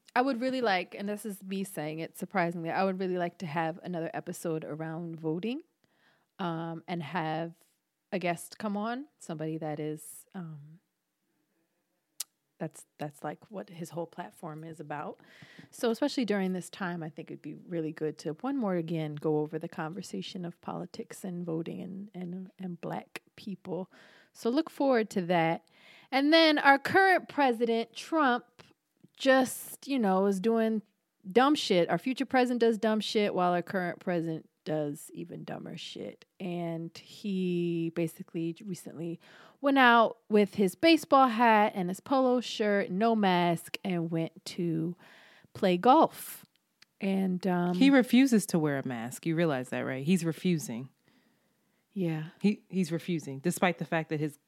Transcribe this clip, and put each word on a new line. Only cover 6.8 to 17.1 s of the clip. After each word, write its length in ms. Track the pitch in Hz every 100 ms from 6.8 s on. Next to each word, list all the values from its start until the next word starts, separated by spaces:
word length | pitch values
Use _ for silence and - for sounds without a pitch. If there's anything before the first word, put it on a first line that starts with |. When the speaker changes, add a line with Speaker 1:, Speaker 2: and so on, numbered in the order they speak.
| -
Speaker 1:
and 120 | 175
have 520 | 143 175 156 156 170 170 _ _ _ _ _
a 80 | 190
guest 380 | 175 170 - -
come 160 | 214 202
on, 300 | 214 247 302 _
somebody 380 | - 156 156 160
that 200 | 156 151
is, 220 | 151 151 - - - 190
um, 240 | 165 151 147 165 _ _ _ _ _ _ _ _ _ _ _ _ _ - - _ _ -
that's, 260 | 156 - - -
that's, 240 | 151 -
like, 160 | 151 175 -
what 200 | 196 202
his 180 | 170 170
whole 160 | 160 165
platform 580 | - 214 - 170 156
is 160 | 160 160
about. 380 | 147 147 175 - _ - - - -
So 180 | - 240
especially 360 | 226 294 - 220
during 280 | 208 190
this 160 | 185 -
time, 320 | - 185 175
I 80 |
think 220 | 156